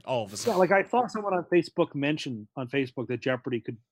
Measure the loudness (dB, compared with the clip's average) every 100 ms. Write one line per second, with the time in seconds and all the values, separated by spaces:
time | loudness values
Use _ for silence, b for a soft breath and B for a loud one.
0 | -4 -4 -4 -4 0 4 4 4 4 0
1 | 0 -4 -2 -2 2 2 2 0 -2 0
2 | -2 -2 -4 -10 -10 -10 -4 -2 -2 -4
3 | -6 -4 -2 -2 -2 -6 -6 -12 _